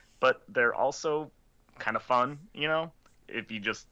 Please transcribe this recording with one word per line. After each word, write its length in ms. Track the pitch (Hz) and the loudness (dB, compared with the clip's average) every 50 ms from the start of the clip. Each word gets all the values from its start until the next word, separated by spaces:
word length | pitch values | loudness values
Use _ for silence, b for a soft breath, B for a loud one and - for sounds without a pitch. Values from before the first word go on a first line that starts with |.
| b b b - | b b b 0
But 220 | - 131 127 - - - | 2 2 2 2 -2 -8
they're 240 | 107 127 120 117 - | 0 2 2 2 2
also 560 | - 120 135 147 - - 165 151 151 156 139 _ _ _ _ _ _ _ _ - - | 2 0 0 -2 -2 -4 -2 -2 -2 -4 -6 _ _ _ _ _ _ _ _ -16 -8
kind 160 | - 113 110 | -4 -2 -2
of 80 | 110 - | -2 0
fun, 360 | - 127 123 123 131 147 143 160 - - | 2 2 2 2 2 -2 -8 -14 -16 -8
you 140 | - 147 156 | -4 -2 0
know, 240 | 156 160 165 170 - _ _ _ _ _ _ - | 0 0 -2 -4 -8 _ _ _ _ _ _ -10
if 240 | - 117 202 - | -8 -8 -8 -6
you 80 | 220 - | -8 -6
just 280 | 101 - 104 - - _ | -4 -4 -4 -4 -6 _